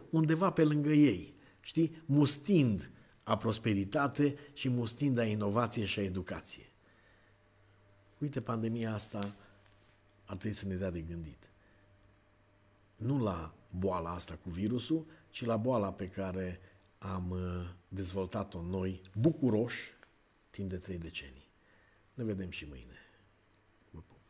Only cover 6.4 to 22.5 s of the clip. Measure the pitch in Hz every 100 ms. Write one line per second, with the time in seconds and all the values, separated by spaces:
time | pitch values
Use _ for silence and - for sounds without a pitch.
6.4 | - - - _ _ _ _ - _ _
7.4 | _ _ _ _ - - _ - 147 131
8.4 | 117 113 113 117 113 107 - 107 101 -
9.4 | - - - - - _ _ _ - 95
10.4 | 110 101 98 92 95 85 82 85 80 -
11.4 | - _ _ - - - - _ _ _
12.4 | _ _ _ _ _ - 113 139 107 87
13.4 | 80 - - 90 95 90 82 87 - 82
14.4 | - 85 104 120 - 160 156 - - -
15.4 | 117 113 120 123 98 92 92 98 95 92
16.4 | 92 87 - - - - 98 92 90 90
17.4 | 90 90 90 90 - 95 90 95 92 104
18.4 | 95 90 87 95 95 90 - 107 147 160
19.4 | 127 107 120 - - - - _ _ _
20.4 | _ - 98 92 - 90 82 - 69 64
21.4 | - _ _ _ _ _ _ - 113 95
22.4 | 92